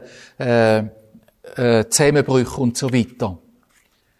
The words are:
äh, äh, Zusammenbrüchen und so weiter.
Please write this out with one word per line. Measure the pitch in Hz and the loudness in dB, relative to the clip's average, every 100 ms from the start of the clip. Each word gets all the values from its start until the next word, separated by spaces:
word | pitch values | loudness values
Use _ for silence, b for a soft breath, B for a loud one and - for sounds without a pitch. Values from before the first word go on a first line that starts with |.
| B B B B | B B B B
äh, | 131 117 113 110 107 - _ - _ _ - - | -2 2 4 2 -2 -12 _ -20 _ _ -16 -4
äh, | 123 113 110 | 0 2 0
Zusammenbrüchen | - 147 147 139 131 117 - | 2 2 2 2 0 0 -2
und | 123 117 | -4 -4
so | 135 | -4
weiter. | 123 107 - 113 85 _ _ _ _ _ _ _ _ | -2 -2 -6 -8 -8 _ _ _ _ _ _ _ _